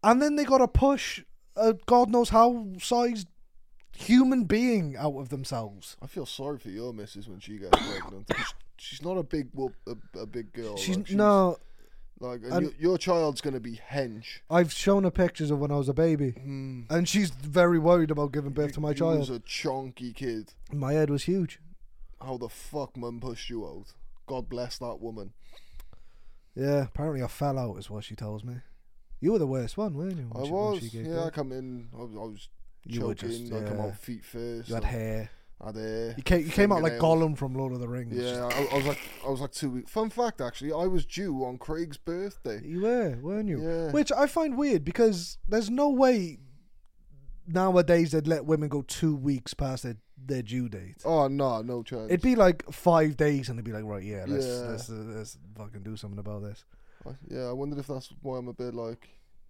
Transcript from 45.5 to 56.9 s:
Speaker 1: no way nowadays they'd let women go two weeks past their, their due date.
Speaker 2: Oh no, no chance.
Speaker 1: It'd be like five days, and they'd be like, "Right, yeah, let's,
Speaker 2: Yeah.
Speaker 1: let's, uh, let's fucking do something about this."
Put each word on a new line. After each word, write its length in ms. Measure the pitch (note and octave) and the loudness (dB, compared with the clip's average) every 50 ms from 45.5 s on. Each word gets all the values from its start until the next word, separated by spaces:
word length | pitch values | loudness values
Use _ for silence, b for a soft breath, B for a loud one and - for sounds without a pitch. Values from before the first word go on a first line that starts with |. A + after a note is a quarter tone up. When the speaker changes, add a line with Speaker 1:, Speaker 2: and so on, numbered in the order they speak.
| G3+ A3 A3+ G3 | 2 2 0 0
Speaker 1:
no 180 | A#3 C4 C#4+ D4 | 0 2 4 4
way 480 | C#4 B3 C4+ B3+ B3+ A3 F#3 E3+ D3 - - - - - _ _ - - _ - _ _ - - - - - - - - - | 6 6 6 6 6 4 2 -2 -6 -12 -18 -20 -20 -20 _ _ -20 -20 _ -20 _ _ -20 -20 -20 -20 -16 -14 -14 -14 -10
nowadays 640 | - D#3+ F3+ F#3 F#3+ F#3 F3+ F3 D3 F3 E3+ E3 D#3+ C#3+ | -2 0 2 4 6 6 6 8 8 6 6 6 4 2
they'd 140 | D#3+ D3+ D3+ | 0 2 2
let 160 | E3 D3+ C3+ | 0 0 2
women 240 | C#3+ D#3+ D#3 D3+ D3 | 2 2 2 2 0
go 140 | C3 D3 C#3 | -2 -4 -4
two 340 | - - - - D#3+ D3+ | -6 -4 0 2 2 2
weeks 380 | C#3 C3 C#3+ C#3+ B2+ A#2+ - - | 2 0 0 0 0 -4 -8 -6
past 280 | - C#3+ C3+ C3 C3 - | -4 -4 -4 -2 -4 -6
their, 120 | B2+ A#2 G#2+ _ _ - - | -8 -10 -10 _ _ -20 -20
their 240 | C3 C3 C#3 B2+ A#2+ | -8 -6 -4 -4 -4
due 260 | G#2 A2+ B2+ B2 A#2+ | -4 -4 -4 -4 -4
date. 280 | G#2 G2 F#2 F#2 - - - | -6 -10 -12 -14 -18 -8 -2
Speaker 2:
Oh 240 | C#3+ E3 D#3+ C#3+ C3+ | 2 4 4 4 4
no, 340 | C#3 C#3+ C#3 C3+ A#2+ A2 A2 | 2 2 2 2 2 0 -2
no 200 | A#2+ B2 A#2+ A2+ | -4 -6 -6 -6
chance. 240 | - B2+ A#2+ A2 - | -8 -8 -8 -2 0
Speaker 1:
It'd 100 | F3 F3 - | 0 2 4
be 140 | C4 B3+ | 4 6
like 340 | A3+ G3+ F#3 F3+ - - - | 8 8 8 8 4 -2 -12
five 460 | D3 - - F3+ E3+ E3 D#3+ D#3 D3 | -12 2 4 6 8 8 6 6 4
days, 320 | A2+ D#3 D3 D3 C#3 B2+ A2+ | 4 4 4 4 2 0 -4
and 100 | B2 A#2 | -6 -6
they'd 60 | A2 | -6
be 80 | A2+ A2 | -6 -6
like, 120 | G#2+ G#2+ | -6 -6
"Right, 180 | G#2+ G#2 G2+ F#2 | -6 -6 -6 -6
yeah, 220 | G#2 G#2 G2 F#2 | -6 -8 -6 -4
let's, 200 | F#2 - C#3 C3+ | -4 -2 -2 -2
Speaker 2:
Yeah. 60 | B2+ B2 B2 B2 A#2+ | -2 -2 -4 -4 -6
Speaker 1:
let's, 220 | A2+ A2 A#2 - | -8 -8 -8 -10
uh, 40 | A2+ | -10
let's 440 | G#2+ G#2+ A2+ A2 A2 G#2+ G#2 - - - F#2+ G#2 | -10 -10 -10 -10 -10 -12 -12 -14 -18 -20 -20 -16
fucking 260 | G#2+ G#2+ G2+ - G#2+ F#2+ | -14 -14 -14 -14 -12 -12
do 140 | G#2+ G#2+ | -10 -10
something 220 | G2+ - G#2 G2+ G2+ | -10 -10 -10 -10 -8
about 240 | G2+ G#2 G#2 G#2 G2+ | -8 -8 -8 -8 -8
this." 220 | G#2 G2+ - _ _ b b b b | -10 -12 -14 _ _ b b b b